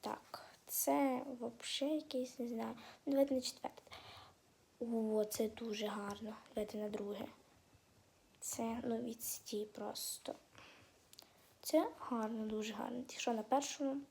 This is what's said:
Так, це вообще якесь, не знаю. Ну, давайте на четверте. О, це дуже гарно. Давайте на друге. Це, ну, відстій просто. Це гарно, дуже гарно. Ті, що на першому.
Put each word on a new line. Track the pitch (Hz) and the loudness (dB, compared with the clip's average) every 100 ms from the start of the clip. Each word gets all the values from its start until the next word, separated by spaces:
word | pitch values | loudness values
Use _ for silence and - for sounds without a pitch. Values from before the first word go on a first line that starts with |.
Так, | 208 208 - - - - - | -2 -4 -6 -14 -14 -20 -4
це | - - 285 277 254 269 247 | 0 4 6 6 4 -2 -4
вообще | 233 233 - - 277 | -6 -6 -4 0 2
якесь, | 311 302 262 254 - | 2 2 -2 -2 -2
не | 240 | -2
знаю. | 226 226 233 - - - | 0 -2 -4 -12 -8 4
Ну, | |
давайте | 277 277 262 | 6 8 6
на | |
четверте. | 254 - - - - - - - - - _ _ _ _ | 2 -4 -6 -8 -16 -16 -14 -16 -18 -20 _ _ _ _
О, | 233 226 220 214 208 | 0 2 4 4 4
це | - 220 | 2 0
дуже | - 233 208 208 | 0 -4 -2 -2
гарно. | 208 202 202 214 220 - - | -2 -4 -6 -8 -10 -8 -4
Давайте | 208 214 | -2 -2
на | 214 | -2
друге. | 208 202 202 - - - - - - _ - _ _ _ - | -2 -4 -4 -6 -10 -20 -20 -20 -20 _ -20 _ _ _ -12
Це, | - - 226 233 | -6 -2 0 0
ну, | 247 226 | 0 0
відстій | 247 226 - - - 208 214 | -2 -4 -6 -6 -4 -4 -4
просто. | - 214 - - - - - - - - - - - - - - - - - | -6 -6 -4 -6 -6 -6 -8 -12 -20 -20 -20 -20 -20 -20 -20 -20 -20 -20 -14
Це | - 311 427 - | 2 4 4 -4
гарно, | - 233 220 226 214 | -2 0 0 -2 -2
дуже | 214 220 | -2 -4
гарно. | 208 - 247 | -4 -4 -6
Ті, | 262 - | -8 -2
що | - | 0
на | 226 | 0
першому. | 214 269 277 - 277 277 277 | 4 2 2 0 0 0 -6